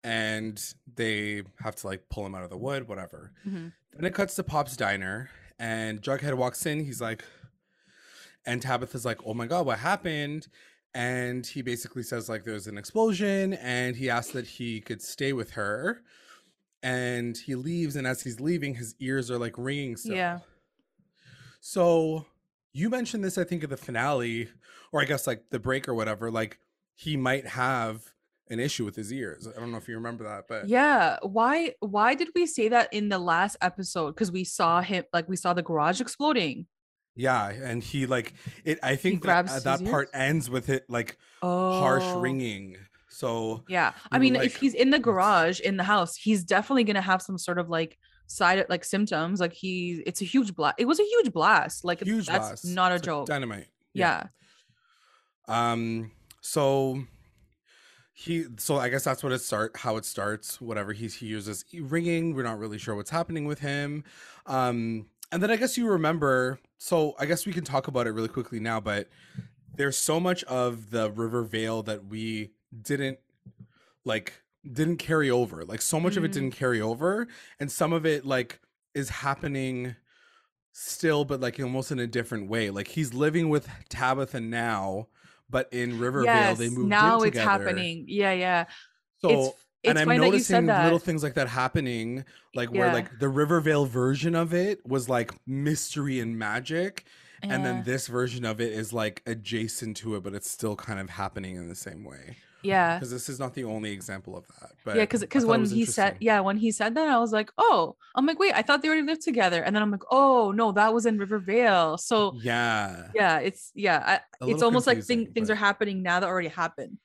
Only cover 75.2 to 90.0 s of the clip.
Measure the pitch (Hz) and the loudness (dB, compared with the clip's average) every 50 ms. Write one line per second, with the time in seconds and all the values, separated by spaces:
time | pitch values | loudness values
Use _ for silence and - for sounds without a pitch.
75.2 | 147 135 123 123 123 98 85 80 82 87 107 110 - - - 156 170 185 202 - | 4 4 4 2 2 0 -4 -12 -10 -10 -6 -4 -4 -2 0 0 0 2 0 2
76.2 | 196 160 - 143 135 131 120 - 135 127 120 110 107 110 117 120 151 180 196 214 | 0 0 0 -2 -2 -4 -4 -2 0 0 2 2 0 -2 -2 0 0 0 0 0
77.2 | 240 233 - - - - - _ 147 139 - - 175 156 165 165 156 160 151 139 | -4 -6 -10 -20 -20 -20 -10 _ -8 -6 -2 0 0 2 2 2 2 2 0 0
78.2 | 127 135 135 127 123 120 - _ _ _ _ _ _ _ _ 143 139 - - - | 0 0 0 0 0 -2 -8 _ _ _ _ _ _ _ _ -6 -4 -4 -6 -4
79.2 | - 139 139 - - 151 143 135 131 131 127 127 123 127 120 _ _ _ _ _ | -2 -2 -2 -2 -4 -4 -4 -2 -4 -4 -4 -4 -6 -8 -10 _ _ _ _ _
80.2 | _ _ _ _ _ _ _ _ _ _ _ - - - - - - 160 151 147 | _ _ _ _ _ _ _ _ _ _ _ -14 -10 -10 -8 0 2 4 4 4
81.2 | 143 135 143 131 127 120 - - 139 123 127 131 131 - 156 127 123 120 120 123 | 2 0 0 -2 -2 -4 -2 -2 -4 -2 -2 -4 -2 -2 -2 -2 -2 -2 -2 -4
82.2 | 113 - 120 110 101 95 110 113 110 101 98 98 101 - - 165 156 127 113 127 | -4 -2 -6 -6 -4 -2 0 0 0 0 -2 -4 -6 -4 -2 -2 -2 -2 0 2
83.2 | 147 156 156 170 165 160 151 147 - - - - - _ - 117 131 127 131 135 | 2 2 4 2 2 2 2 0 0 -4 -18 -18 -16 _ -4 0 0 2 2 0
84.2 | 135 131 - 127 113 113 117 117 117 117 113 101 95 98 95 101 113 _ _ _ | -2 -4 -4 -6 -6 -4 -2 -2 0 0 0 0 -2 -2 -4 -6 -8 _ _ _
85.2 | _ - _ _ _ _ 120 127 131 - - 123 123 120 120 113 120 123 127 139 | _ -20 _ _ _ _ -2 -2 -2 0 -4 -4 -2 -2 -2 -2 -2 0 0 2
86.2 | 127 120 - 110 - 196 185 113 120 120 120 127 160 202 208 208 214 220 226 226 | 4 4 6 6 4 4 2 0 -2 -2 -2 0 0 2 4 6 6 6 6 6
87.2 | 220 214 - - - 208 196 196 202 202 180 190 180 170 165 165 - - 190 202 | 4 4 2 2 2 2 2 2 2 0 -2 0 -2 -4 -4 -8 -8 -4 0 2
88.2 | 202 196 190 180 180 180 180 170 170 - - - - _ _ _ _ _ _ _ | 2 2 2 2 2 2 2 2 0 -2 -10 -20 -20 _ _ _ _ _ _ _
89.2 | - 175 151 143 131 131 - _ _ _ _ _ - 226 233 156 | 4 4 6 6 4 0 -2 _ _ _ _ _ 2 4 4 6